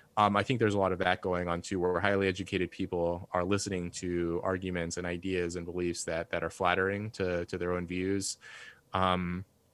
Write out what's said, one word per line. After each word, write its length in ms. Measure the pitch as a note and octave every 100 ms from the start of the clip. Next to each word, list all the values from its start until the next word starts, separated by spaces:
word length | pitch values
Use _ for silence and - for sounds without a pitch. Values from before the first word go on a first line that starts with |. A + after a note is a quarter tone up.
| _ -
Um, 200 | G#2 G2+
I 60 |
think 180 | G2+ A#2+
there's 140 | G#2+ G2+
a 40 |
lot 140 | F#2
of 60 | F2+
that 200 | F#2 F#2
going 300 | F#2 F2 F2
on 120 | E2+
too, 160 | - F#2+
where 220 | F2+ F2
highly 300 | G2+ G2 F#2+
educated 420 | F#2+ F2+ F#2 F2
people 560 | - F#2+ F2 E2+ F2 -
are 100 | F2+
listening 480 | F#2 G2+ G2+ F#2 F2
to 480 | - F2+ F2 E2+ E2+ F#2+
arguments 500 | F#2 F#2 F2+ E2+ F2
and 100 | F2
ideas 520 | F2 F#2+ F2+ F2 F2
and 80 | E2+
beliefs 400 | F2+ F2 E2 -
that, 240 | D#2+ E2+
that 120 | E2+
are 80 | E2
flattering 640 | - F2+ F#2 F#2+ G2+ A2
to, 320 | - F#2 F2
to 140 | F2 F2+
their 160 | F2
own 120 | F2+ F2
views, 520 | F2+ F#2+ G2 G2 - - - - - -
um, 500 | F#2+ F#2 F2+ F2 F2+ - _ _